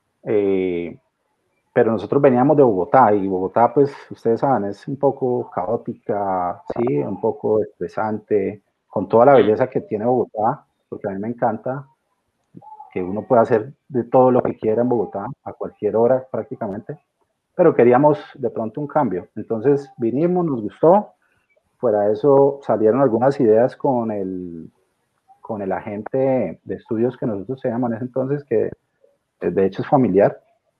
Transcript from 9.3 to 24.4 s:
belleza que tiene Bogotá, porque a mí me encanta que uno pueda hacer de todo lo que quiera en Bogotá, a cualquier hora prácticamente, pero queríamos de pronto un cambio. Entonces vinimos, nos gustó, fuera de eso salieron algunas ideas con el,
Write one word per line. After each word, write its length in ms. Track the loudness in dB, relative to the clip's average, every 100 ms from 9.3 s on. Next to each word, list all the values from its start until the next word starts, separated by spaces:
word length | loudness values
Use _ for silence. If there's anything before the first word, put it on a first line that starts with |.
belleza 340 | 6 6 2 0
que 120 | -4
tiene 240 | -6 -4 -2
Bogotá, 600 | 0 -2 -2 -4 -4 _ _ -18
porque 200 | -12 -10
a 20 |
mí 80 | -8
me 80 | -8
encanta 580 | -4 -4 -4 -8 -10 -12 _ _ _ _ _ _ -20 -20 -20 -12
que 100 | -8
uno 200 | -6 -6
pueda 180 | 0 2
hacer 320 | 4 2 -2 -16 -8
de 160 | -6 0
todo 260 | 4 4
lo 100 | 4
que 140 | 0 -2
quiera 240 | -2 0
en 60 | 0
Bogotá, 360 | 0 -4 -6 -10 -12
a 80 | -14
cualquier 460 | -12 -12 -6 -2 2
hora 280 | 2 0 -4
prácticamente, 680 | -10 -10 -10 -10 -10 -12 -16 _ _ _ _ _ 2
pero 200 | 2 4
queríamos 440 | 4 4 4 0 -6 -8
de 140 | -8
pronto 300 | -6 -8 -8
un 80 | -6
cambio. 400 | -2 -2 -4 -10 -12
Entonces 540 | -8 -4 0 0 -2 -6
vinimos, 480 | -4 -2 -2 -2 -2
nos 160 | -4
gustó, 480 | -8 0 2 2 0 _ _ _ _ _ _ _
fuera 240 | -2 0
de 100 | 0
eso 460 | 0 4 6 4 2
salieron 380 | -2 2 2 4
algunas 360 | 2 2 0 2
ideas 340 | 4 4 2 0
con 360 | -2 -2 -4
el, 600 | -6 -8 -8